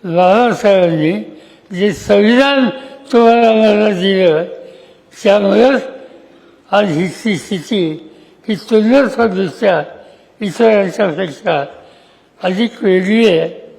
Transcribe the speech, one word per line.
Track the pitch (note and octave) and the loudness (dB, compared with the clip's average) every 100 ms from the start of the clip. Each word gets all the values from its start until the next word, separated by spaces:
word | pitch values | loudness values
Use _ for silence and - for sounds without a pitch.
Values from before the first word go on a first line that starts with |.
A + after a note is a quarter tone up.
बाबासाहेबांनी | F#3+ E3 F3+ G#3 A#3+ F3 G#3 G3 F3 D#3+ D3+ G3+ A3 - - _ _ | -2 0 4 4 2 0 2 2 2 0 -2 -4 -8 -20 -20 _ _
जे | F3+ G#3 | -4 -4
संविधान | F3+ - G3+ G#3 A#3+ C#4 C#4 B3 - - - - | -4 0 2 4 4 2 2 -2 -4 -16 -20 -2
तुम्हाला | A#3+ A#3 A#3 A3+ | 2 4 4 4
मला | A3 A3 G#3 G#3+ | 4 2 2 0
दिलं, | F#3 F#3+ F#3+ F3+ D#3 F3+ - - - - _ _ | 0 -2 2 2 0 -4 -12 -20 -20 -20 _ _
त्यामुळेच | - A3 G#3 G3 G3+ B3 C4 - - - - - _ _ _ _ | -4 0 2 2 2 2 2 -6 -16 -20 -20 -20 _ _ _ _
आज | G3 G#3 | -2 0
ही | D3+ F3+ | -2 -4
ती | - A3 F3 | -6 -6 -6
स्थिती | - F#3+ D3 G#3 E3 D#3 - - _ _ - | -6 -10 -6 -4 -4 -6 -16 -20 _ _ -8
ही | G#3 | -8
तुलनात्मकदृष्ट्या | - A3 G#3+ C4+ C4 - A#3 F#3 F#3+ - G#3+ E3+ - - - - _ _ | -2 0 2 2 2 0 -2 -2 -6 -2 -2 -2 -4 -14 -20 -20 _ _
इतरांच्यापेक्षा | G#3+ D#3 A3+ G#3+ F#3+ - G3 D#3 F#3 C#3 G3+ D#3 C#3 - - _ _ _ _ _ | -10 0 2 2 0 -2 -4 -4 -8 -8 -6 -4 -6 -14 -20 _ _ _ _ _
अधिक | F#3 F#3+ A#3 - | -6 -4 -4 -2
वेगळी | G#3 F#3 F#3 A3 A3+ | 0 0 2 2 2
आहे | E3 E3 - - | 2 -2 -8 -20